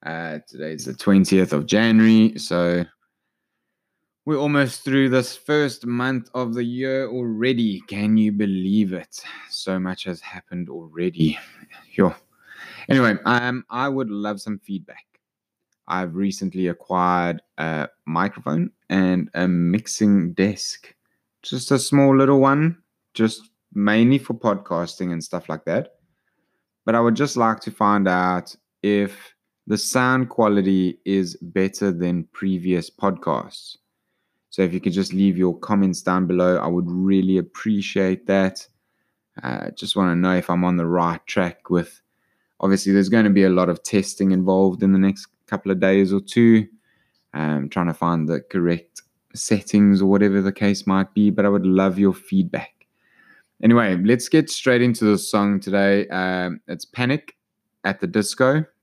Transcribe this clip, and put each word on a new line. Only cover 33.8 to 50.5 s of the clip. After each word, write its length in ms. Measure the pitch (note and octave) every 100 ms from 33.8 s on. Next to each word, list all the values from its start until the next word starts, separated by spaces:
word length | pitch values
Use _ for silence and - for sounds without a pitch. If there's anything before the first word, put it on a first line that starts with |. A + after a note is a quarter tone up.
| _ _ _ _ _ _ _
So 140 | -
if 120 | F#2
you 60 | F2+
could 120 | -
just 200 | F2+ G2
leave 260 | F#2 G2 F2+
your 180 | F#2 E2
comments 460 | - G#2 G2 F2
down 240 | - F2+ F2+
below, 300 | F2+ F2+ F2+
I 100 | D#2+
would 240 | F2 F2
really 480 | F2 F#2+ G2 F#2 F#2+
appreciate 880 | F2 - A2 G#2 G2 - F#2+ F#2 -
that. 400 | G2 F#2+ - - _ _ _ _ _ _ -
Uh, 300 | B1+ A1+ G1+
just 240 | - -
wanna 220 | - F#2 E2+
know 180 | F#2
if 160 | F#2 F2
I'm 140 | F2
on 120 | F2+ F2+
the 100 | E2+
right 380 | F2 E2+ E2 -
track 420 | - F2 - -
with, 320 | F2+ E2 - _ _ _ _ _ _
obviously 340 | G2 F#2+ G2
there's 160 | G2 F#2+
gonna 220 | A2+ G#2+
be 140 | G2
a 60 | F#2+
lot 180 | F2+ F2+
of 160 | E2+
testing 480 | - G#2 F#2+ - G2
involved 500 | F#2 F#2 F#2+ F#2+ F2+
in 80 | G2
the 80 | F#2+
next 300 | G2 F#2+ - _ _
couple 240 | G2+ -
of 80 | F#2+
days 340 | F#2+ G2 G2
or 80 | G2
two, 460 | G2 - A#2 A2 G#2+ _ _ _ _ _ _
um, 340 | C#2+ D#2 D2+ C#2+
trying 180 | F#2 F2
to 80 |
find 340 | D#2+ E2+ E2+ D#2
the 120 | E2
correct 640 | - F#2+ E2+ E2+ - - _ _ _
settings 720 | - - G#2 - G#2 G2+ G2
or 40 | F#2+
whatever 360 | G2 G#2 G2
the 80 | G2